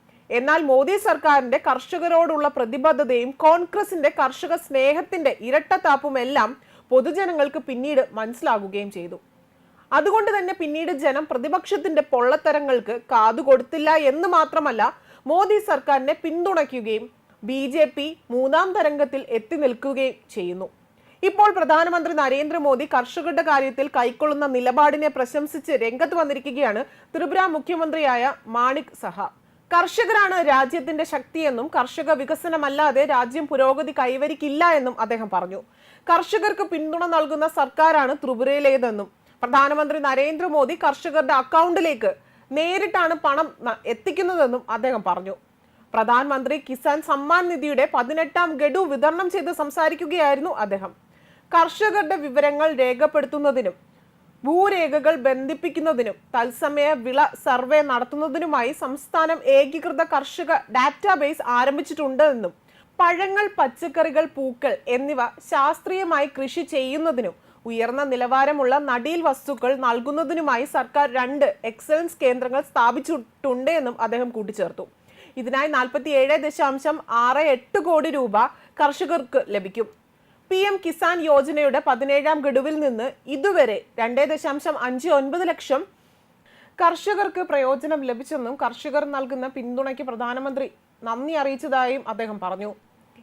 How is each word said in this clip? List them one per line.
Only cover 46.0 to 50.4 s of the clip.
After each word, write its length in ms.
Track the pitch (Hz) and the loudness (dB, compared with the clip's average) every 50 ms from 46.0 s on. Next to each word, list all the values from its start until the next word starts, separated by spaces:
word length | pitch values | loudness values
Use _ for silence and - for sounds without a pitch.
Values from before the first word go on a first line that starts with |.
| 220 233 240 254 277 285 269 262 247 - 302 | 2 4 2 2 2 0 -2 -2 -2 -4 -6
കിസാൻ 440 | 294 - - 254 - - 302 285 320 | -6 -6 -10 -12 -2 0 0 0 0
സമ്മാൻ 420 | 311 330 294 277 285 302 339 359 359 349 | 0 -2 -2 -2 2 2 2 2 2 0
നിധിയുടെ 360 | 339 262 302 294 285 254 285 302 - | -4 -4 -4 -2 0 2 2 2 0
പതിനെട്ടാം 640 | 254 247 247 311 320 320 285 - 349 349 320 311 | -2 -2 -2 -2 -2 -2 -2 0 0 0 0 0
ഗഡു 220 | 254 294 294 - 381 | 0 0 0 2 0
വിതരണം 500 | 381 285 277 233 285 311 330 359 381 349 | 0 0 0 2 2 2 2 0 -2 -2
ചെയ്ത് 220 | 370 370 277 349 330 - | -2 -4 -4 -4 -4 -4
സംസാരിക്കുകയായിരുന്നു 920 | 294 285 - 349 320 311 330 302 349 294 359 339 302 277 277 277 | -6 -4 -2 0 0 0 0 -2 -4 -4 0 2 2 2 2 2